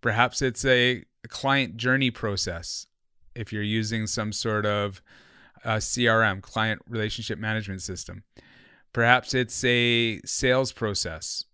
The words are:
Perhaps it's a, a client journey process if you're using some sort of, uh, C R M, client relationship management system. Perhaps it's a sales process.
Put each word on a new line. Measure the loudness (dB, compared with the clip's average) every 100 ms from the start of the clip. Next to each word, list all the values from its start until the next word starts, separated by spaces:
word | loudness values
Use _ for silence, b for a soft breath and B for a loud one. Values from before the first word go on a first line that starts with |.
Perhaps | 0 2 2 2
it's | -2 0
a, | 4 6 4 2 -6 _
a | -16
client | -4 2 2 2 -2
journey | 0 2 2
process | 0 -4 -2 -4 -6 -10 -12 -14 _ _ _ -18
if | -12 -8
you're | -4
using | 0 0 0 -2 -4
some | -4 -4
sort | -4 -2 0 2
of, | 0 0 -6 _ B B B B B
uh, | -4 -2
C | -2 2 4
R | 4
M, | 4 0
client | -6 -2 -2 -2 -6
relationship | -4 -4 -4 -6 -6
management | -4 -4 -4 -8
system. | -8 -10 -10 -14 -18 B B B B B B
Perhaps | 0 4 4 4
it's | -2 0 0
a | 2 4 4 2 0 -2
sales | -6 -2 2 2 2
process. | -2 -4 -2 -4 -6 -8 -8 -10